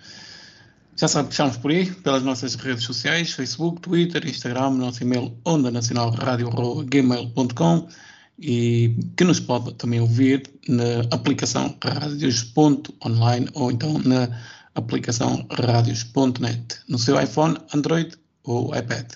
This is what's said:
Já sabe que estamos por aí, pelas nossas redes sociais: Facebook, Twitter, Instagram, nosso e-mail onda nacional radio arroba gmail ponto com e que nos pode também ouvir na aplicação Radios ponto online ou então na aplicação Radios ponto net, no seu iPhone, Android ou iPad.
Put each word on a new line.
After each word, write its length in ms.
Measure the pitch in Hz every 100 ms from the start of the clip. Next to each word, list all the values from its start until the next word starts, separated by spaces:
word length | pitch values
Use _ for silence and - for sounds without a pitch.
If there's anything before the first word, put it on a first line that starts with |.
| - - - - - - - _ _ -
Já 140 | 156
sabe 180 | 160 127
que 60 |
estamos 240 | - 143 120
por 140 | 139
aí, 200 | 165 185
pelas 320 | - - 135
nossas 320 | 131 127 127 113
redes 300 | 135 120 113
sociais: 480 | 123 147 160 165
Facebook, 480 | - 123 - 165 170
Twitter, 440 | - 170 170 160 -
Instagram, 440 | 123 127 123 135
nosso 340 | 131 123 117
e-mail 340 | 120 123 120 -
onda 260 | - 160 127
nacional 420 | 120 117 120 117
radio 360 | 117 131 123 120
arroba 380 | 117 120 143 139
gmail 460 | 139 127 123 120
ponto 220 | 139 123
com 320 | - 165 170 - - - - _ -
e 560 | 151 120 120 117 117 117 117 -
que 80 | 180
nos 160 | 135
pode 320 | - 123 117
também 260 | - 120 117
ouvir 500 | 117 117 131 135 135 - -
na 320 | 120 120 120 117
aplicação 640 | 120 143 131 131 131 131 -
Radios 600 | 123 120 147 147 143 117
ponto 500 | - - 151 143 - - 120
online 440 | 117 117 120 131
ou 160 | - 123
então 300 | 120 156 151
na 300 | 127 127 123 117 - - _ -
aplicação 720 | 117 127 123 117 123 127 -
Radios 520 | - 117 120 117 -
ponto 380 | - - 131 123
net, 200 | 120 117 - - -
no 100 | 120
seu 220 | 117 143
iPhone, 360 | 143 - 160 151 -
Android 420 | 147 139 165 165 - _ _
ou 300 | - 120 123
iPad. 380 | 127 117 120 117